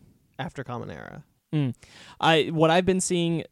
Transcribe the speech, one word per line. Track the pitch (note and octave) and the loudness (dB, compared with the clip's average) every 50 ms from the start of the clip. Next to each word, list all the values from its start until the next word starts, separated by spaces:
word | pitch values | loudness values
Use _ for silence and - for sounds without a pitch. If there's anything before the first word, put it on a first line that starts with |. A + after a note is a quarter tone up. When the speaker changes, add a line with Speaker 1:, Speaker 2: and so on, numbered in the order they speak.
| - _ _ _ _ _ _ - | -20 _ _ _ _ _ _ -10
Speaker 1:
after | C3 - - C#3+ B2 | -10 -10 -8 -10 -10
Common | - B2 A2+ G#2 G2 | -10 -10 -10 -10 -12
Era. | E2+ B1+ G1+ G1+ - - - _ _ _ _ - | -12 -14 -14 -16 -16 -18 -20 _ _ _ _ -4
Speaker 2:
Mm. | D#3 D3+ C#3+ B2 - _ - - - - - - - - | -2 0 0 -2 -4 _ -16 -20 -20 -20 -20 -18 -8 0
I, | - D#3 E3 D#3 - C#3+ | 2 4 4 4 2 0
what | E3 D#3 D#3+ D#3+ | 2 2 4 4
I've | E3 F#3 F#3 | 4 4 4
been | F#3+ F#3 F#3 | 2 0 0
seeing, | - - F3+ F3 E3+ E3+ E3 D#3 - - | 0 0 0 0 0 0 0 -2 -4 -8